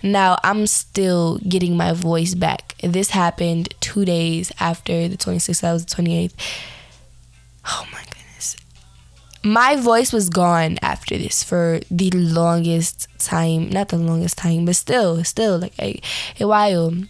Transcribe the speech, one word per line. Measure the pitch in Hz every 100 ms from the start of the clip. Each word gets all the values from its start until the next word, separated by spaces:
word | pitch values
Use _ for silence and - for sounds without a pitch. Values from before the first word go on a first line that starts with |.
Now, | 196 202 190 180
I'm | - 208 214
still | - - - 190 175 170 165 202
getting | 185 180 170
my | 170
voice | 165 170 165 170
back. | 180 165 - - -
This | 180 175 196
happened | 190 175 - 175 170 170 -
two | - -
days | 190 170 165 165 185 -
after | 175 170 - 170 170
the | 185
twenty-sixth. | - 175 - 170
That | 175
was | 170
the | 170
twenty-eighth. | - 170 170 175 - - - - - - - - - - - - -
Oh, | - - -
my | -
goodness. | - - - - - - - - - - - - - -
My | 208 220 247
voice | 285 240 226 254
was | 233 190
gone | 175 180 170 160 165
after | - - - -
this | - -
for | - 180 170 165 -
the | 175 190
longest | 180 170 165 170 170 170 165 165 - - -
time. | - 165 165 160 160
Not | 190 202
the | 175
longest | 165 165 170 -
time, | 170 165
but | 170
still, | 180 - 247 202 165
still, | 170 - 226 180
like, | 180 -
a, | - - - - - -
a | 208
while. | 208 208 180 165 170